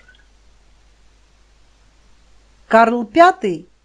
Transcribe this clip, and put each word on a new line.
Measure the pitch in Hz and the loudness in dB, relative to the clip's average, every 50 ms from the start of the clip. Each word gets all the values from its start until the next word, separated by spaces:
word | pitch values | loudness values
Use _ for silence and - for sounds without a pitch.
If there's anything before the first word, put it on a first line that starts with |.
| - _ - _ _ _ _ _ _ _ _ _ _ _ _ _ _ _ _ _ _ _ _ _ _ _ _ _ _ _ _ _ _ _ _ _ _ _ _ _ _ _ - _ _ _ _ - _ _ _ _ _ | -20 _ -20 _ _ _ _ _ _ _ _ _ _ _ _ _ _ _ _ _ _ _ _ _ _ _ _ _ _ _ _ _ _ _ _ _ _ _ _ _ _ _ -20 _ _ _ _ -20 _ _ _ _ _
Карл | - - 226 226 226 240 240 233 | -2 0 2 2 2 -2 -6 -10
Пятый | 202 - 320 339 370 370 370 - 196 170 156 - - _ _ _ | -6 2 2 2 2 2 -2 -6 -8 -8 -8 -12 -18 _ _ _